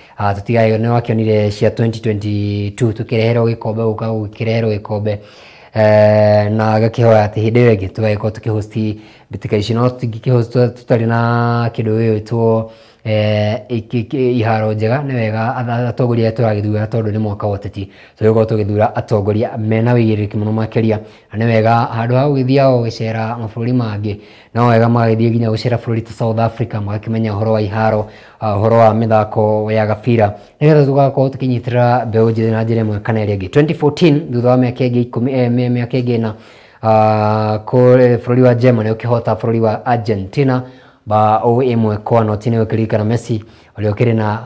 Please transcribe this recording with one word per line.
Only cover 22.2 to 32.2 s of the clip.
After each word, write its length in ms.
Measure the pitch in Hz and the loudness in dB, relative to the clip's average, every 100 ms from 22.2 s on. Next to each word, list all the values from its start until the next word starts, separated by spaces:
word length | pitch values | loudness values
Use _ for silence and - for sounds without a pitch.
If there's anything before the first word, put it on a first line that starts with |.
| 143 | 2
gũgĩthiaga 440 | 139 127 135 135 127 | 0 2 4 4 2
gũgĩcera 600 | 117 - 113 110 110 120 | 0 -4 -6 -4 -6 -6
mabũrũri 340 | 110 120 117 | -8 -6 -2
mangĩ, 420 | 127 113 101 104 101 - - _ | -2 -2 -4 -6 -8 -12 -20 _
no 140 | 117 120 | 0 4
wega 180 | 113 117 | 4 4
magagĩthiĩ 420 | 120 113 113 113 | 2 2 2 0
nginya 200 | 113 113 | 0 0
gũcera 280 | 110 120 117 | -2 -2 -4
bũrũri 240 | - 113 | -2 -6
ta 100 | 113 | -6
South 280 | - 117 110 | -6 -4 0
Africa, 360 | 117 - 117 110 | -2 -2 -6 -6
magakĩmenya 560 | 101 104 110 113 113 | -6 -8 -6 -4 -4
ũhoro 180 | 101 113 | -2 -2
wa 100 | 110 | 0
iharo, 460 | 104 107 110 107 107 - - - | -2 -2 0 0 -4 -12 -20 -8
ah, 160 | 110 101 | -4 0
ũhoro 220 | 110 117 | 4 6
wa 160 | 110 | 6
mĩthako 760 | 107 113 110 107 - 107 107 107 | 4 2 2 0 0 0 0 0
ya 140 | 110 107 | 0 0
gabira. 480 | 107 - 117 101 98 - - | -2 0 2 2 0 -14 -2
Nĩgetha 240 | 151 151 139 | 2 4 4
tũgakorwo 440 | 139 139 135 135 | 2 2 2 -2
tũkĩnyitĩrĩra 760 | 131 131 120 123 120 120 123 117 | -2 -4 -2 -2 0 2 2 0
mbeũ 240 | 110 | 2